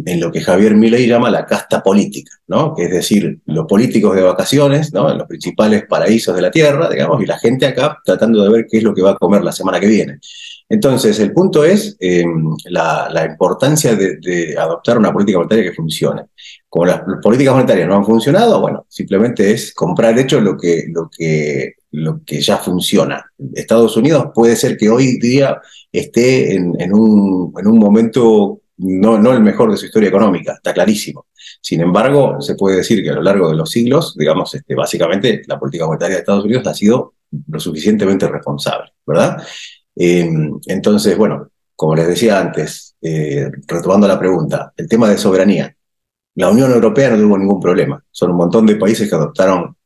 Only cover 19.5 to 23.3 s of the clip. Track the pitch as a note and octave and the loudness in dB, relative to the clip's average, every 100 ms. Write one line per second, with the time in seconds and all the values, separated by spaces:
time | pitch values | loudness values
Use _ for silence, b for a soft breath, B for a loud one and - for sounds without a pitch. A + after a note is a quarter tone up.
19.5 | B2+ - - E2 D#2+ A2+ A2+ C3 C#3+ G#2 | 0 -4 -6 -4 0 2 2 2 2 2
20.5 | E2 F2 E2 - E2 E2 - D#2+ D#2 D2+ | 0 -2 -2 -2 -8 -8 -6 -2 -2 -2
21.5 | C#2 C2+ _ - D2+ D#2 D#2+ - D2 - | -6 -8 _ -14 -8 -6 -8 -8 -6 -2
22.5 | G2 - F2+ - F#2+ C#2 - - | -2 -2 -4 0 0 0 -4 -14